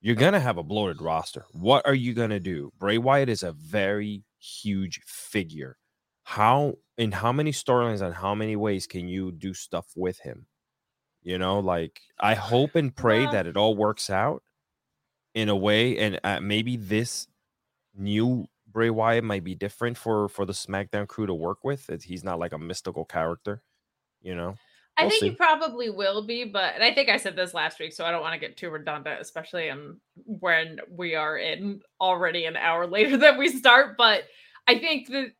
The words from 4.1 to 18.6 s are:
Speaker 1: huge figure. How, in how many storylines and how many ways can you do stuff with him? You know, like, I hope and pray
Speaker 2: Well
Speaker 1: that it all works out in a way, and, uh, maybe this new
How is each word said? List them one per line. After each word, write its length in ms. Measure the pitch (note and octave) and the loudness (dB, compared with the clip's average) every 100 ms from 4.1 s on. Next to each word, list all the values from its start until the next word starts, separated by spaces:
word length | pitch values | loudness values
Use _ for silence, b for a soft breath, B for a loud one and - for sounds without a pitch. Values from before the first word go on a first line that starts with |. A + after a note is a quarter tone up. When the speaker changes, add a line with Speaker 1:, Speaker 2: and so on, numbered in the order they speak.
| G2+ - _ | -8 -14 _
Speaker 1:
huge 640 | - - G#2+ G2 F#2+ - | -20 -10 -4 -2 -2 -8
figure. 720 | - - - G#2+ E2+ D2+ C#2 - _ _ _ _ | -14 -18 -6 -4 -4 -8 -14 -16 _ _ _ _
How, 560 | - - G#2+ C3 D3 - _ - | -12 2 4 4 2 -4 _ -4
in 160 | A2+ | -4
how 200 | F#2+ A2+ | 0 -2
many 180 | C3 D3+ | 0 -2
storylines 480 | C#3 - B2 A#2+ G#2+ | -4 0 2 2 0
and 140 | F#2+ | -4
how 200 | E2+ F#2+ | -4 -4
many 220 | G#2 A2 G#2+ | -2 -2 -2
ways 300 | G#2+ G2 - | 0 -2 -4
can 200 | F#2 F2+ | -8 -6
you 240 | F#2 F#2+ | -6 -6
do 200 | E2+ F#2+ | -6 -10
stuff 400 | F2+ - F2 - - | -10 -8 -8 -8 -6
with 240 | F#2 F2+ | -4 -4
him? 260 | C#2 B1 - _ _ _ _ _ _ _ | -12 -16 -18 _ _ _ _ _ _ _
You 140 | F2 F2+ | -6 -2
know, 200 | F#2 G2 | 2 2
like, 420 | F#2+ F2 E2 - _ _ | 2 -2 -2 -10 _ _
I 160 | G#2 | 2
hope 400 | A2 F#2 A#2+ D3 | 2 2 2 4
and 200 | E3+ C#3+ | 2 -2
pray 300 | - A#2+ A2 | 0 2 4
Speaker 2:
Well 80 | C3 | 4
Speaker 1:
that 140 | G#2 E2+ | 0 -2
it 100 | E2+ | 2
all 160 | G#2+ | 2
works 340 | G#2 G#2+ G#2+ - | 4 0 0 -4
out 320 | F#2+ A#2 D#3 _ _ _ _ _ _ _ _ _ | 0 0 -2 _ _ _ _ _ _ _ _ _
in 160 | A2+ G#2+ | -2 0
a 80 | G2+ | 2
way, 420 | G2+ G#2 B2 - | 4 4 4 2
and, 220 | G#2+ F#2 | 0 0
uh, 160 | - G2 | -2 -2
maybe 380 | G2 G#2 A2+ B2 | 0 -2 0 -4
this 500 | G2 G#2+ A#2+ - - _ _ _ _ _ _ | -2 -2 -2 -6 -12 _ _ _ _ _ _
new 520 | G2 G2 G#2 A#2+ B2+ E2+ _ | -10 -2 0 2 0 -4 _